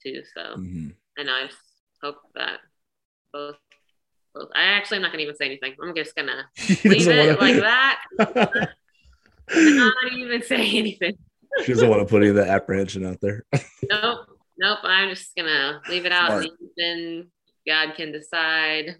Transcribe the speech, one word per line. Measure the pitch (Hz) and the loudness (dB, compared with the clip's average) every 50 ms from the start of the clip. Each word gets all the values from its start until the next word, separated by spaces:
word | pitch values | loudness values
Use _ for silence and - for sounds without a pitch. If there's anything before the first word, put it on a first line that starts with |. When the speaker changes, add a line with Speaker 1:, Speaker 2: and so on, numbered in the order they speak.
Speaker 1:
too. | _ 135 131 - - _ _ | _ -14 -14 -14 -16 _ _
So | 82 82 - - | -16 -14 -14 -14
Speaker 2:
Mm-hmm. | 95 92 90 90 82 78 71 - _ _ _ _ 147 | -14 -12 -12 -10 -10 -12 -12 -16 _ _ _ _ -10
Speaker 1:
I | 139 | -6
know, | 135 | -6
I | 127 131 135 | -4 -6 -6
just | 139 - _ _ _ _ _ _ _ _ _ | -8 -14 _ _ _ _ _ _ _ _ _
hope | - 147 147 - _ _ _ | -12 -12 -12 -14 _ _ _
that | - - - - - _ _ _ _ _ _ _ _ _ _ _ _ _ _ | -10 -8 -8 -10 -12 _ _ _ _ _ _ _ _ _ _ _ _ _ _
both, | - 143 143 147 147 _ _ _ _ _ _ _ _ _ _ _ _ _ _ _ | -16 -14 -14 -14 -16 _ _ _ _ _ _ _ _ _ _ _ _ _ _ _
both, | _ - - - - | _ -18 -16 -4 0
I | 147 | 2
actually | 175 190 202 202 202 - 220 190 | 4 4 4 2 0 -4 -4 -4
am | |
not | 185 165 | -4 -6
gonna | 165 156 151 | -6 -6 -8
even | 147 147 | -8 -6
say | 151 143 | -6 -6
anything. | 135 135 135 131 135 135 139 | -6 -6 -8 -10 -12 -12 -12
I'm | 160 175 160 | -12 -8 -8
just | 160 151 156 - | -8 -8 -6 -8
gonna | 160 143 131 123 131 135 - | -8 -6 -6 -8 -8 -12 -16
Speaker 2:
<laughs> | _ | _
He | - - - 185 - - 208 | -8 0 0 2 4 6 6
Speaker 1:
leave | 185 - 175 | 6 6 6
Speaker 2:
doesn't | 175 160 147 | 6 6 6
Speaker 1:
it | 151 156 151 - | 6 4 4 4
Speaker 2:
wanna | - - - | 4 4 4
Speaker 1:
like | - | 4
that. | 208 220 240 254 269 269 254 - - - - - 208 - - 247 214 - - - 185 - - | 4 2 2 2 2 0 0 -4 -8 -8 -2 0 0 0 2 0 0 0 0 -2 -4 -4 -6
Speaker 2:
<laughs> | _ _ _ _ _ _ _ _ _ _ _ _ _ _ - - | _ _ _ _ _ _ _ _ _ _ _ _ _ _ 0 4
Speaker 1:
Not | 330 320 311 285 269 247 247 254 254 254 247 | 6 8 8 8 6 4 4 2 0 -4 -6
even | 247 254 247 240 240 240 | -6 -8 -6 -4 -4 -4
say | 233 - 262 240 220 208 214 226 | -2 -2 -2 -2 0 0 0 -2
anything. | 220 208 196 - 180 175 196 - _ _ _ _ _ _ - 508 - | -2 -4 -4 -4 -4 -4 -4 -8 _ _ _ _ _ _ -6 -4 -2
Speaker 2:
She | 131 | 0
doesn't | 123 113 123 113 | 4 4 6 6
wanna | 107 104 101 | 6 4 4
put | 101 113 104 | 4 4 6
any | 101 101 | 6 6
of | 101 | 6
that | 104 98 92 | 4 4 4
apprehension | 98 95 - - 98 98 98 95 - 98 92 | 2 0 0 -2 -2 -2 -2 -4 -6 -8 -8
out | 92 90 - | -8 -6 -4
there. | - 101 104 110 - _ | -4 -6 -6 -6 -8 _
<laughs> | 147 139 - - _ _ - 392 | -4 -4 -4 -8 _ _ -6 -4
Speaker 1:
Nope. | 208 214 220 240 233 233 - _ - _ _ _ _ 180 | -4 -2 -2 -4 -4 -6 -12 _ -20 _ _ _ _ -4
Nope. | 185 202 214 - - | -2 -2 -2 -2 -2
I'm | 180 185 190 196 190 | 0 0 0 0 -2
just | 180 185 - - _ | -4 -10 -14 -12 _
gonna | 180 165 156 151 143 139 143 147 147 - - | -6 -4 -2 -2 0 -2 -2 -6 -8 -8 -6
leave | 175 180 175 | -6 -4 -2
it | 180 | 0
out. | 180 180 175 170 | 0 2 2 2
Speaker 3:
Smart. | 107 98 165 | 0 -2 -4
Speaker 1:
And | 160 - _ - - _ | -6 -10 _ -20 -16 _
then | - 170 170 170 170 170 165 165 165 175 175 _ _ _ _ _ _ _ | -6 -4 -4 -4 -6 -8 -10 -10 -12 -14 -16 _ _ _ _ _ _ _
God | 156 156 156 156 156 156 | -2 0 0 -2 -2 -6
can | 175 165 151 | -10 -10 -10
decide. | 151 151 151 - 170 165 160 160 160 160 156 156 156 156 156 170 170 | -10 -14 -12 -8 -6 -4 -2 -2 0 0 0 -2 -2 -4 -6 -8 -14